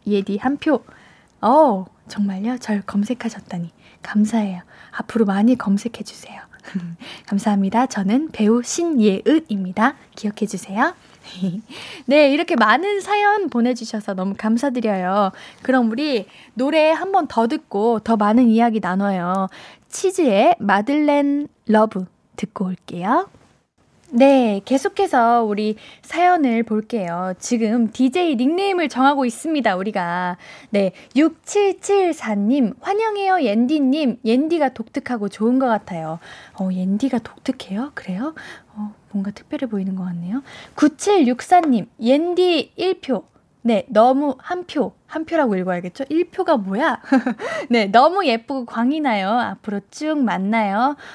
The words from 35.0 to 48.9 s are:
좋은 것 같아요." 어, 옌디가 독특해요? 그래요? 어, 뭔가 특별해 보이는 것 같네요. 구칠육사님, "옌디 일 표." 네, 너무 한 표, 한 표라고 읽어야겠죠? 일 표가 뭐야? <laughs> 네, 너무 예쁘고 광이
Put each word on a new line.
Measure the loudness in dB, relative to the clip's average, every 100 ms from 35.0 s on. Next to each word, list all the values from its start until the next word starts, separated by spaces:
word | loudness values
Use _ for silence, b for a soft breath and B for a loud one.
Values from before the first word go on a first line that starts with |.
| -6 -6 -6
좋은 | -2 0 2
것 | 2
같아요." | -2 -4 -10 -8 -10 B B B -6
어, | -4
옌디가 | -2 -2 -2 -2 -4
독특해요? | -6 -14 -8 -8 -8 -8 -8
그래요? | -10 -8 -6 -6 -10 B B _
어, | -12 -12 -14 _
뭔가 | -6 -6
특별해 | -8 -10 -8 -6
보이는 | -4 -4
것 | -6
같네요. | -6 -6 -6 -6 -8 B B 0
구칠육사님, | 0 0 0 4 4 0 4 4 4 0 -2 -4
"옌디 | 2 2 2 2 2 2 -2 -4
일 | -4 -2
표." | -4 -4 -6 _ _ _
네, | 0 0 2
너무 | 4 6 4 0 -4
한 | -8 -8 -6
표, | -4 -4 -6 -12
한 | -10 -4
표라고 | 0 0 0
읽어야겠죠? | -2 -4 -6 -10 -4
일 | -2 -2
표가 | -2 0 0
뭐야? | 0 -2 -2 -2
<laughs> | 0 0 0 -6 -6 -6 0
네, | 0 4
너무 | 6 6 4
예쁘고 | 0 -2 -2 -8
광이 | -6 -2 -2